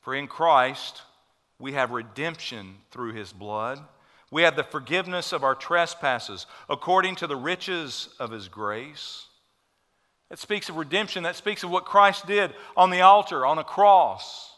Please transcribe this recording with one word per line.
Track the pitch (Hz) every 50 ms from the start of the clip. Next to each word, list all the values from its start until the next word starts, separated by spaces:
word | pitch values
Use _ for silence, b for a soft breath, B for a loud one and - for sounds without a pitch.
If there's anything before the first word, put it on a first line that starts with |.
| _
"For | - 131
in | 139 143 139
Christ | - - 165 170 156 135 127 131 139 - - - - - - _ _ _ _ _ _ _ _ _ _ _
we | 123 135 139
have | 143 131 117
redemption | 120 120 117 117 101 127 147 165 165 - - - 127 113 98 95 95 98 _ _ -
through | 123 123 113 113
his | 110 104 92 98
blood. | 95 101 104 104 107 110 120 135 143 151 - _ b b b b b b b
We | - 151 170
have | 165 147
the | 147 139
forgiveness | - - 151 131 123 156 185 185 175 180 180 165 - -
of | 156 135
our | 135 131
trespasses | - - - 170 170 170 165 - - - 139 127 117 - - 101 90 - B B B B B
according | 147 139 - 170 180 185 180 185 185
to | 175 175
the | 160 143
riches | 135 123 156 180 180 - - 185 170 160 135 117 - - - _ _
of | 131 113
his | 113 110 98 92
grace." | 87 98 107 104 104 110 127 147 147 147 - - - - - _ _ _ _ _ _ _ _ _ _ _ _ _ _ _ _ _ _ _ _ _
It | - -
speaks | - - 208 202 - -
of | 175
redemption. | 160 160 139 165 196 214 196 - 196 170
That | 170 180
speaks | - - 208 208 - -
of | 180
what | 175 180 175
Christ | - - 202 202 202 190 - -
did | 170 202 202 196 175 - B B B B
on | - 180 185
the | 180 180
altar, | 185 185 196 208 196 - 180 143 127
on | 135 156 160
a | 156
cross. | - - - 202 208 196 185 160 117 95 101 - - - - - - -